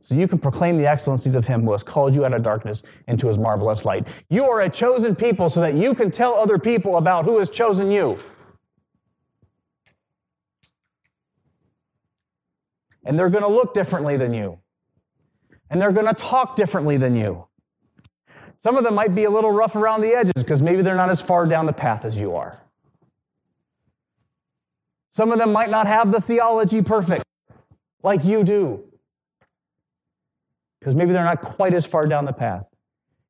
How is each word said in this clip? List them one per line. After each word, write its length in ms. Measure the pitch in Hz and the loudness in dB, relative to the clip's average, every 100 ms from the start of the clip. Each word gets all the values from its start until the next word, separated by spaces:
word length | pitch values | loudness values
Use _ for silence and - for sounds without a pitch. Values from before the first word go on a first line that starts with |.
So 140 | _ | _
you 120 | 131 185 | 0 0
can 100 | 160 | 0
proclaim 400 | 143 - 175 170 | -2 0 0 2
the 80 | |
excellencies 480 | 147 151 - 131 135 | 2 0 0 -2 0
of 140 | 131 110 | 0 0
him 160 | 120 | 0
who 80 | 113 | 0
has 100 | 104 | -2
called 320 | - 151 139 | -2 0 2
you 120 | 139 | 2
out 80 | 131 | 2
of 100 | 120 | 0
darkness 400 | 113 107 110 104 - - - | -2 -4 -6 -12 -14 -20 -6
into 200 | 117 120 | -2 0
his 100 | 107 | 0
marvelous 480 | 110 107 107 104 | 0 0 -2 -2
light. 200 | 110 95 - - _ | -2 -4 -6 -14 _
You 140 | 190 | 0
are 160 | 269 226 | 2 2
a 100 | 185 | -2
chosen 460 | - 240 254 226 | 0 0 2 0
people 340 | 175 240 202 170 | 0 0 0 0
so 120 | 170 | 0
that 140 | 165 | 0
you 180 | 143 233 | 2 0
can 180 | 254 208 | 0 -2
tell 220 | - 247 | 0 0
other 260 | 220 214 196 | 2 2 0
people 380 | 226 233 196 170 | 0 -2 0 0
about 260 | 165 180 | 2 2
who 160 | 160 226 | 2 0
has 100 | 190 | 0
chosen 400 | - 233 190 196 | -2 0 0 0
you. 300 | 202 147 95 - - - _ _ _ _ _ _ _ _ _ _ _ _ _ _ _ _ _ _ _ _ _ _ _ _ _ _ _ _ _ _ _ _ _ _ _ _ _ _ _ _ _ _ _ _ _ | 0 0 -4 -12 -20 -20 _ _ _ _ _ _ _ _ _ _ _ _ _ _ _ _ _ _ _ _ _ _ _ _ _ _ _ _ _ _ _ _ _ _ _ _ _ _ _ _ _ _ _ _ _
And 120 | - 151 | -4 0
they're 120 | 185 | 2
gonna 180 | 208 208 | 2 2
look 260 | 220 247 | 2 2
differently 440 | 208 180 180 147 139 | -2 -2 -4 -2 -2
than 160 | 123 | -2
you. 260 | 117 98 85 _ _ _ _ _ _ _ _ _ _ _ | -4 -8 -12 _ _ _ _ _ _ _ _ _ _ _
And 120 | 170 | -2
they're 120 | 202 | 2
gonna 200 | 196 214 | 2 0
talk 440 | - - 262 254 - | -2 -2 -2 0 -2
differently 400 | 196 - 151 139 | -2 0 0 0
than 180 | 127 | 0
you. 320 | 120 107 87 - _ _ _ _ _ - _ _ - - _ | 0 -2 -6 -16 _ _ _ _ _ -20 _ _ -20 -20 _
Some 160 | 220 262 | 0 2
of 80 | |
them 100 | 233 | 2
might 180 | 208 214 | 0 0
be 120 | 180 | 0
a 40 | 214 | 2
little 220 | 214 220 | 2 2
rough 240 | 208 220 | 2 0
around 240 | 214 220 220 | 0 0 0
the 140 | 220 | 0
edges 280 | 240 190 135 | 2 2 0
'cause 200 | 123 147 | -2 0
maybe 200 | 160 185 | 2 2
they're 140 | 185 | 2
not 140 | 185 185 | 0 0
as 120 | 180 | -2
far 240 | - 175 | 2 2
down 200 | 170 160 | 2 0
the 80 | 160 | -2
path 320 | - 139 110 | -2 -4 -4
as 120 | 113 107 | -6 -6
you 160 | 101 | -4
are. 280 | 85 - - _ _ _ _ _ _ _ _ _ _ _ _ _ _ _ _ _ _ _ _ _ _ _ _ _ | -6 -8 -16 _ _ _ _ _ _ _ _ _ _ _ _ _ _ _ _ _ _ _ _ _ _ _ _ _
Some 220 | - 220 | 0 2
of 40 | 226 | 2
them 140 | 226 | 2
might 180 | 208 226 | 2 0
not 160 | 214 | 0
have 280 | 208 214 220 | 2 2 4
the 80 | 214 | 0
theology 600 | 214 233 233 220 208 220 | 0 0 2 2 0 0
perfect 440 | 190 220 175 160 - _ _ _ _ _ _ _ | 0 0 0 -4 -6 _ _ _ _ _ _ _
like 200 | 185 196 | -2 0
you 220 | 170 214 | 2 2
do, 440 | 190 208 165 98 - _ _ _ _ _ _ _ _ _ _ _ _ _ _ _ _ _ _ _ | 2 2 0 -6 -14 _ _ _ _ _ _ _ _ _ _ _ _ _ _ _ _ _ _ _
'cause 160 | 139 | -2
maybe 160 | 135 175 | 0 2
they're 140 | 180 | 2
not 160 | 170 170 | 0 -2
quite 320 | - - 190 | -8 -2 0
as 120 | 180 | 0
far 220 | 151 160 151 | 0 -2 0
down 160 | 147 | -2
the 80 | 143 | -4
path. 340 | 120 117 92 101 _ _ _ _ _ | -6 -6 -6 -12 _ _ _ _ _